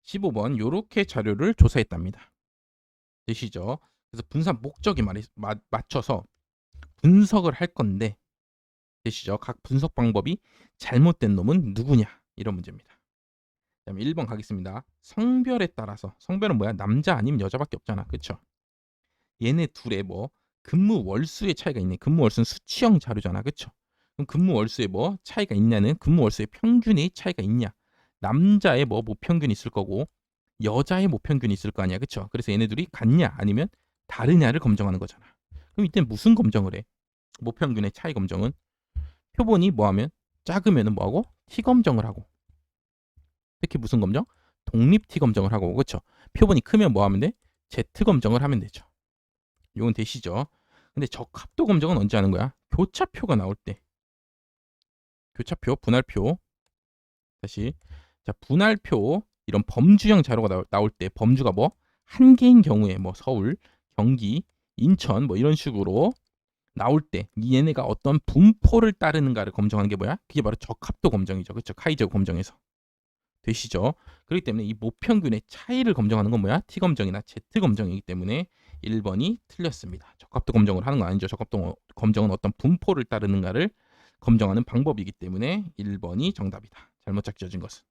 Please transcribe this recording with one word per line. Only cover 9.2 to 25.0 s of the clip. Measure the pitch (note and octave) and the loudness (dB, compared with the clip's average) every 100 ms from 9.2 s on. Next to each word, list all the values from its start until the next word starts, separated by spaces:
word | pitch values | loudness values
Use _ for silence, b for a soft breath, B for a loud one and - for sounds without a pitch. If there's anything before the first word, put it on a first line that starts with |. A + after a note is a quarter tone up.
| - G#2 | -6 -8
각 | - - | -8 -16
분석 | - C3+ D#3 | -4 -2 -2
방법이 | - A#2 G#2 A#2 F#3+ b b b _ | 0 0 0 -4 -8 b b b _
잘못된 | - B2 E3 E3 A#2 G2 | 0 4 4 4 0 2
놈은 | G2+ F3+ B2+ | 2 0 0
누구냐? | G2+ B2+ C3 G#2 - _ - | -6 2 2 2 -8 _ -12
이런 | G#2+ F#2 | -10 -10
문제입니다. | F2 - _ _ _ _ _ _ _ _ _ _ - | -12 -20 _ _ _ _ _ _ _ _ _ _ -16
그다음에 | F#2+ | -8
일 | B2+ E3 | -6 -6
번 | A2+ | -8
가겠습니다. | G#2+ G#2 G2 F#2 G#2 _ _ | -10 -10 -10 -10 -14 _ _
성별에 | - - A#3 B3+ B3+ B3 F3+ - | -12 -4 0 0 0 -2 -4 -6
따라서, | G#2+ G#2 F#2+ _ | -12 -12 -14 _
성별은 | - F#2+ A2 B2 | -8 -4 0 0
뭐야? | G#2 | -2
남자 | G2+ G2+ B2 D3+ D3 | -4 -2 0 0 0
아니면 | B2 C#3 | 0 -2
여자밖에 | G2 B2+ D3 - | -4 -6 -8 -8
없잖아. | - G2+ G2+ | -10 -10 -8
그쵸? | - - - _ _ _ _ _ _ _ _ _ _ | -12 -10 -14 _ _ _ _ _ _ _ _ _ _
얘네 | A#2 D#3+ D#3+ | -2 0 -2
둘의 | - A#2+ G2 | -6 -6 -6
뭐 | F#2+ F#2 B2+ _ _ _ | -6 -10 -12 _ _ _
근무 | - E3 G3+ G#3 F#2+ | -2 2 2 2 -2
월수의 | G2+ D#3 - G3+ | -4 -4 -6 -6
차이가 | D#3 F3 B2 | -4 -4 -4
있네. | F#2 F2+ | -4 -2
근무 | - D#3+ | 0 2
월수는 | A#2 - | 2 2
수치형 | A#2 - _ - A#3 F3+ | -2 -4 _ 0 4 4
자료잖아. | - G#2+ F2+ F#2 | 2 -6 -4 -6
그쵸? | A#2+ - - _ _ _ _ - | -8 -10 -18 _ _ _ _ -12
그럼 | C#3+ | -6
근무 | C#3+ F#3 | 0 2
월수의 | C3 A2 - G#2 | 2 0 -2 -4
뭐 | F#2+ | -2